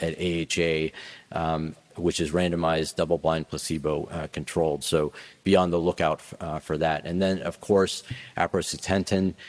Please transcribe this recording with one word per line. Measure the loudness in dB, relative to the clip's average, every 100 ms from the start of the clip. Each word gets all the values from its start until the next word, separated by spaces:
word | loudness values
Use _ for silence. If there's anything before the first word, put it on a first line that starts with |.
at | -4 -2
A |
H | -2 -2 -2 0
A, | 2 2 -2 -6 -16 -18 -10
um, | -4 0 0 -2 -8 -14 -2
which | 0 0
is | 0
randomized, | 2 2 2 2 2 0 -2
double-blind, | 0 2 2 0 -2
placebo, | -6 -4 -2 -2 -2 -4
uh, | -8 -8
controlled. | -8 -4 0 2 0
So | 0 0 0 -4 -16 -6
be | 4 4
on | 6
the | 2
lookout | 0 2 0 0
f-, | -6 -10
uh, | -6 -6
for | -4 0
that. | 0 0 -2
And | 0
then, | 0 0
of | -4 -6
course, | 2 4 4 0 -10 -12 -8 -2
aprocitentan, | 0 0 -2 -4 0 0 2 2 2 -2